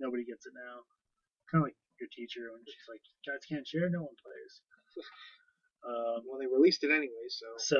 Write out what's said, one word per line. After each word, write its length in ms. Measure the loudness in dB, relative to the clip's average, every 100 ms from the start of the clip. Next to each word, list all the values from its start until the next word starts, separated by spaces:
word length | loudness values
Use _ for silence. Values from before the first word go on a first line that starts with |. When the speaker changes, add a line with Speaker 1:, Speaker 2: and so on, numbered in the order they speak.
Speaker 1:
nobody 240 | -4 -4 -4
gets 240 | -10 -14
it 80 | -16
now." 240 | -14 -16 -18 _ _ _ _ _ 0
Kinda 160 | 2 2
like 80 | -2 _ _
your 80 | -12
teacher 400 | -10 -10 -10 -12
when 160 | -12 -18
she's 240 | -18 -18
like, 140 | -20 -20 _ -8
"Guys 160 | -8 -4
can't 220 | -6 -2
share, 240 | 0 2
no 160 | 0 -4
one 80 | -10
plays." 360 | -16 -16 -16 -20 _ _ _ -14
<laughs> 80 | -14 -16 -20 -20 _ _ _ _ -8
Um, 400 | -4 -2 -2 -4
Speaker 2:
Well, 140 | -4
they 80 | 2
released 320 | 8 8 8
it 80 | 4
anyway, 380 | 2 0 -6 -10
so. 160 | -10 -10 -8
Speaker 1:
So 160 | 2 4